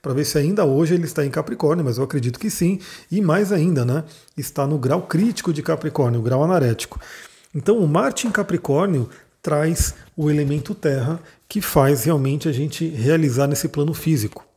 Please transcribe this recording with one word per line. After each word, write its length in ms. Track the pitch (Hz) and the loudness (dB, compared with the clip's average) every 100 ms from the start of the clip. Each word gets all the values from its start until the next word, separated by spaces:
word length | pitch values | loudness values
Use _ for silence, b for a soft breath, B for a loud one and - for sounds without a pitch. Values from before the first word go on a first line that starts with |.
pra 140 | - | -2
ver 100 | 131 | -2
se 140 | 147 151 | 0 0
ainda 260 | 147 202 | 2 2
hoje 300 | 165 135 160 | 2 4 2
ele 100 | 180 | 2
está 200 | 165 - | 0 -2
em 60 | 143 | -2
Capricórnio, 540 | 131 151 - 147 170 | -2 -6 -2 0 0
mas 140 | 143 117 | 0 -2
eu 60 | |
acredito 340 | 135 147 120 120 | -2 -2 -2 -4
que 120 | 220 | -6
sim. 300 | - 175 190 B B B | -2 0 -2 B B B
E 100 | 180 | 0
mais 320 | 190 165 202 | 2 2 2
ainda, 320 | 196 160 151 | 2 2 2
né? 200 | 120 139 156 B B - | 0 -2 -4 B B -10
Está 300 | 127 - 139 | -8 -4 -2
no 120 | 151 | 0
grau 240 | 131 160 | 0 -2
crítico 500 | 175 160 220 - - | 0 0 0 0 -4
de 100 | 151 | -4
Capricórnio, 580 | - 156 156 151 127 120 | -2 -2 -2 0 0 2
o 20 | |
grau 200 | 113 127 | 0 2
anarético. 560 | 156 180 127 110 - - B B B B B | 2 2 2 0 -6 -12 B B B B B
Então, 240 | 151 175 226 | -6 0 2
o 80 | 170 | 4
Marte 400 | 156 262 - 240 | 2 0 -2 -4
em 40 | |
Capricórnio 800 | 208 196 170 - 143 196 156 120 B B _ | -2 -2 -2 0 2 2 0 -2 B B _
traz 520 | - 151 156 165 - - B - | -2 0 0 0 -4 -6 B -4
o 140 | 151 | 0
elemento 440 | 151 143 147 127 | 2 0 -2 -4
terra, 460 | 214 160 135 123 165 B B _ | -4 -2 0 -2 -4 B B _
que 120 | 214 | -6
faz 440 | - 165 139 143 | 0 4 4 4
realmente 440 | 123 156 135 143 160 | 2 2 2 0 -2
a 40 | |
gente 360 | 127 147 - 165 | -2 -4 -4 -4
realizar 580 | 151 120 165 151 120 139 | 0 2 4 4 2 0
nesse 220 | 143 147 | 0 -2
plano 260 | - 147 | -2 -2
físico. 500 | 160 - 156 107 - - | -2 0 0 0 -8 -20